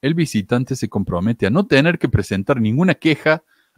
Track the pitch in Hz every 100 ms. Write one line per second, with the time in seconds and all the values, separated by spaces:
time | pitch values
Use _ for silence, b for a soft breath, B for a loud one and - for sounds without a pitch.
0 | 135 165 156 110 92 123 131 131 107 -
1 | 95 87 98 117 98 143 202 135 156 165
2 | 151 104 - 98 98 131 110 123 185 -
3 | 160 151 156 156 _ _ _